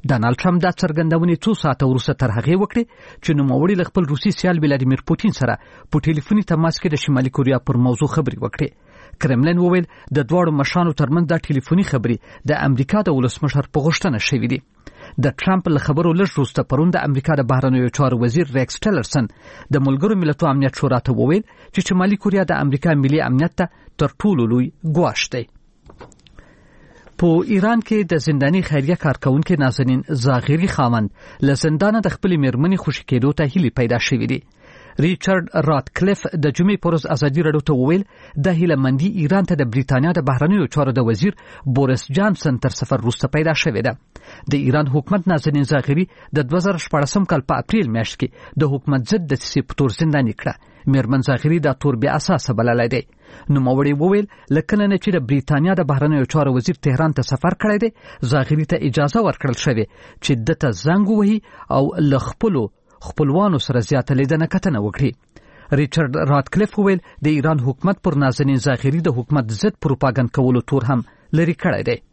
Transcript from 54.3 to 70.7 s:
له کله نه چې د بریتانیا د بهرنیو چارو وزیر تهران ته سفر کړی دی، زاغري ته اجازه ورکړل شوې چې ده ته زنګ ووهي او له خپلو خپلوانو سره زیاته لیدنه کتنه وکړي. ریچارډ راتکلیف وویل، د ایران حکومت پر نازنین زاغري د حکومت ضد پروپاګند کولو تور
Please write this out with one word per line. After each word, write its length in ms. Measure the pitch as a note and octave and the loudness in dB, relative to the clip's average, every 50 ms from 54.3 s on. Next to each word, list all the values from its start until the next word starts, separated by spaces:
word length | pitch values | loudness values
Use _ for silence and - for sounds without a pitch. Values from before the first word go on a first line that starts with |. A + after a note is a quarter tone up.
| - - - - C3+ | -10 -20 -4 -2 0
له 60 | D#3 D#3 - | 0 0 0
کله 180 | G#3+ G#3 G#3 | 0 0 2
نه 100 | G3+ G3+ | 2 0
چې 120 | F3+ - G#3 F3+ | 0 0 0 0
د 100 | E3+ C3 A2 | 0 0 0
بریتانیا 440 | C#3+ C#3 - - D3+ C#3 D#3 F#3 F#3+ | 0 -2 0 0 0 2 2 2 2
د 100 | F#3 E3 C#3 | 0 0 0
بهرنیو 400 | C#3+ C3 D3 D3+ D#3 C#3+ B2+ - - | 0 2 2 2 2 2 0 0 0
چارو 220 | D#3 C#3+ C#3 B2+ | 0 2 2 2
وزیر 200 | B2+ A#2 - F3+ - | 0 0 -2 -4 0
تهران 320 | - D3 C3 B2 D#3+ D#3+ C#3 | 0 0 2 2 0 0 0
ته 80 | - B2 - | -2 -2 -2
سفر 260 | C#3 C3 - F3 G3 - - | -2 -2 0 -2 -2 0 0
کړی 140 | G#3+ G#3 G#3 | 0 0 0
دی، 80 | A#3 A3+ - _ - - - - - A#2+ C3 | 0 -2 -4 _ -20 -20 -12 -8 -4 -2 0
زاغري 320 | C#3+ C3 G#2+ D3+ D#3 D3+ | 0 0 0 0 -2 0
ته 100 | - F3 - - | -2 -2 -2 -2
اجازه 320 | C#3+ A#2 D#3 C#3+ C#3+ - A3+ | -2 0 0 -2 0 0 0
ورکړل 360 | A3 E3+ C3 - - A2+ A#2 - - | 0 0 -2 -2 -4 -4 -4 -2 -2
شوې 220 | D#3 B2 A2 G#2+ - _ - - - - - - | -2 0 0 -2 -4 _ -20 -20 -20 -20 -8 -2
چې 80 | - C#3 A#2 A2+ | -2 -2 0 0
ده 60 | C#3 E3 | -2 -2
ته 160 | - - C3+ G#2+ E2+ - | 0 0 -2 -2 0 0
زنګ 220 | D3+ F3 G3+ G#3 F#3+ | 0 2 2 2 2
ووهي 280 | A3+ G#3 G#3 G3+ A3 G#3+ _ - - - - - C3+ | 2 2 2 2 2 0 _ -10 -20 -20 -8 -4 0
او 60 | C3+ C#3 D3+ - F3+ D#3 C#3+ | 0 0 0 0 0 2 2
له 100 | C3+ C3 - | 2 0 -2
خپلو 400 | - - _ - A3 F#3 C#3 A2 G2 _ _ _ _ _ _ | -6 -6 _ -2 0 0 0 -2 -4 _ _ _ _ _ _
خپلوانو 560 | - - - - D3+ C#3 C3+ C#3 - G#3 F3 | -18 -14 -2 -2 0 2 2 2 2 2 2
سره 220 | C3+ - - B2 B2 | 0 -2 0 -2 -2
زیاته 340 | G#2+ - D3+ C3 B2 - C#3+ | 0 0 0 -2 0 0 0
لیدنه 320 | B2+ C#3 C3 D#3+ D#3 E3 | 0 2 0 0 0 0
کتنه 340 | - - F#3 - F#3+ C#3+ G#2+ | 0 -2 -2 0 0 -2 0
وکړي. 300 | G2+ G#2 - - C#3 B2 - _ _ _ _ - _ - - - - - - C#3 | -2 -4 -2 -2 -2 -2 -2 _ _ _ _ -20 _ -20 -20 -20 -6 -2 0 0
ریچارډ 500 | D3+ C3+ - E3 D#3 C3 B2+ D#3 D#3+ C3+ C#3+ | 0 0 0 -2 -2 0 0 -2 0 2 2
راتکلیف 440 | C#3+ C3+ - - F3 G#3+ G3+ - - | 0 0 -2 -2 -2 -2 0 0 0
وویل، 200 | G3+ G3 F#3+ F3 - - - - - | 2 2 0 0 -4 -12 -16 -4 -2
د 40 | |
ایران 320 | D3+ D#3 D3 B2+ D#3+ D#3+ D3 | 0 0 2 0 0 0 0
حکومت 440 | A#2+ C3+ B2+ - - F#3+ F#3+ - - | 0 -2 -4 -2 -2 -2 -2 0 -2
پر 180 | F#3 - C#3+ C#3+ | -2 0 2 0
نازنین 360 | C3 B2 - - C#3 C#3 B2+ - | 0 0 0 0 0 0 0 0
زاغري 340 | C#3+ B2+ A#2 - C3+ C#3+ E3+ | 0 -2 0 0 -2 -2 0
د 160 | D#3+ E3+ B2 | 0 0 -2
حکومت 400 | B2 A#2 - D3+ C#3+ A#2+ A2 A2 G2+ | -2 -2 -2 -2 -2 0 -2 -4 -2
ضد 200 | - G#3+ - _ - | -2 -2 -4 _ -2
پروپاګند 520 | D3 C3+ - - C3 A#2 C3+ B2 A#2 - | -2 -2 0 0 0 0 0 -2 -2 0
کولو 240 | - B2+ B2+ B2+ B2 | 0 2 2 2 0
تور 220 | - - | 0 0